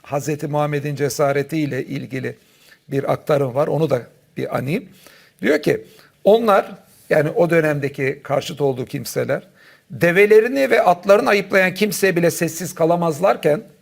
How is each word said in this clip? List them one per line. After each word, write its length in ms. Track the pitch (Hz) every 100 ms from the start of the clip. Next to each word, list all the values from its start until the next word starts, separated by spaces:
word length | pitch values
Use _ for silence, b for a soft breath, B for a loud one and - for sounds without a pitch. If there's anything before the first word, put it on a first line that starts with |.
Hazreti 440 | - 143 151 147 156
Muhammed'in 500 | 147 147 147 147 139
cesaretiyle 880 | 139 - 139 139 139 160 147 127
ilgili 520 | - 139 123 131 123 120 b b b b -
bir 240 | 135 131
aktarım 420 | 131 - 147 135
var. 120 | 127 165
Onu 240 | 147 160
da 120 | 127 117 _ _ -
bir 200 | 127 123
anayım. 280 | 127 185 - b b b b b
Diyor 200 | 202 302
ki, 220 | - - B B B B
"Onlar," 420 | - 226 226 196 - 196 _ _ _
yani 200 | 156 151
o 200 | 160 170
dönemdeki 720 | 165 156 143 139 143 135 -
karşıt 380 | - 139 - 147
olduğu 260 | 143 127 117
kimseler, 560 | 139 117 131 123 139 - b b b b
"develerini 800 | 120 170 175 208 214 233 269 269
ve 120 | -
atlarını 460 | 180 175 196 202 262
ayıplayan 460 | 208 190 196 185
kimseye 420 | 185 208 175 196 175
bile 140 | 170
sessiz 440 | 165 165 - 175
kalamazlarken 880 | - 160 170 170 147 196 - 156 151 - _